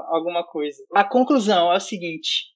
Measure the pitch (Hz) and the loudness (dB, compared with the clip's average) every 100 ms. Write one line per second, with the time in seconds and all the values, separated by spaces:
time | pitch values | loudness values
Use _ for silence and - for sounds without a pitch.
0 | 151 165 165 175 170 160 147 139 - 196 | -4 -4 -2 -4 -6 -6 -6 -8 -2 0
1 | 196 247 254 277 202 185 170 185 - 202 | 2 2 2 2 2 4 4 2 -2 -8
2 | 170 160 - - - | -8 -8 -6 -6 -6